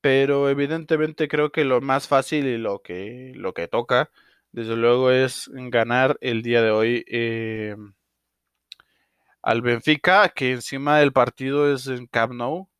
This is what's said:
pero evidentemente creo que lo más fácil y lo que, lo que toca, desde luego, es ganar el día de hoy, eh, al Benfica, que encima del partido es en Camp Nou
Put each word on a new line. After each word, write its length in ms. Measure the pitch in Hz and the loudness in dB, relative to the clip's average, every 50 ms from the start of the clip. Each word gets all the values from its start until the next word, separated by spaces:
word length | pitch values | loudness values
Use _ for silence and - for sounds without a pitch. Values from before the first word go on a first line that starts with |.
pero 480 | - 143 135 135 139 139 143 139 139 139 | 4 4 4 4 4 2 2 2 2 0
evidentemente 760 | 139 139 143 139 160 165 156 - 165 151 156 156 151 - 156 | 2 0 -2 -2 -4 -6 -2 -2 0 0 0 -2 -2 -4 -4
creo 240 | 147 - 147 151 147 | -2 0 0 0 0
que 140 | - 160 143 | 0 -2 0
lo 160 | 135 127 123 | 2 2 0
más 260 | 131 139 135 135 - | 2 0 -2 -2 0
fácil 400 | - 147 135 131 - 160 151 139 | 2 0 0 2 0 -4 -2 -2
y 100 | 131 120 | -2 -4
lo 240 | 113 113 104 101 98 | -4 -4 -4 -6 -6
que, 520 | _ - 90 90 95 107 120 127 127 131 127 | _ -12 -10 -10 -10 -12 -14 -16 -18 -18 -16
lo 180 | - 101 95 87 | -8 -8 -8 -6
que 140 | - 85 | -6 -8
toca, 440 | - - 117 120 - 127 123 151 _ _ _ _ _ _ _ _ _ - | -2 -4 -4 0 2 0 0 0 _ _ _ _ _ _ _ _ _ -10
desde 220 | 120 113 110 113 | -10 -6 -4 -2
luego, 340 | 117 117 120 120 127 131 127 | 2 4 4 4 4 4 4
es 380 | 127 127 131 127 - - - - - | 4 4 2 0 -2 -10 -14 -14 -14
ganar 640 | 131 127 123 120 117 113 117 120 127 131 135 143 - | -14 -10 -2 0 0 2 2 2 2 4 2 2 -2
el 220 | - 127 120 113 117 | -2 -4 -4 -2 0
día 180 | 117 120 117 | 2 2 4
de 100 | 113 110 | 4 4
hoy, 340 | 107 110 113 117 120 120 - | 4 2 2 2 0 -2 -4
eh, 680 | - - 117 117 113 113 113 113 113 110 110 107 107 104 107 104 101 98 _ _ _ _ _ _ _ _ _ _ _ _ _ _ _ - _ _ _ _ _ _ _ _ _ _ _ _ _ | -6 -4 -4 -4 -4 -4 -6 -6 -8 -8 -8 -8 -10 -10 -14 -18 -20 _ _ _ _ _ _ _ _ _ _ _ _ _ _ _ _ -20 _ _ _ _ _ _ _ _ _ _ _ _ _
al 200 | - - 113 117 | -2 -2 -2 0
Benfica, 680 | 123 123 120 117 - 156 151 143 - 180 185 202 208 180 | 0 0 -2 0 0 0 0 2 2 2 4 4 4 2
que 220 | _ - 135 127 127 | _ -2 -4 -2 -2
encima 460 | 123 - - 139 135 139 143 151 151 | -4 -8 -10 -10 -6 -2 2 4 4
del 140 | 147 139 131 | 4 4 4
partido 580 | 135 120 117 - - 131 135 139 147 147 147 143 | 4 2 2 0 -8 -6 -2 0 0 2 2 0
es 140 | 131 127 | -2 -4
en 200 | 135 131 123 123 | -8 -8 -8 -10
Camp 260 | _ - 117 113 120 123 | _ 0 0 0 0 -2
Nou 360 | 120 120 127 156 180 190 _ _ _ | -6 -6 -6 -6 -8 -10 _ _ _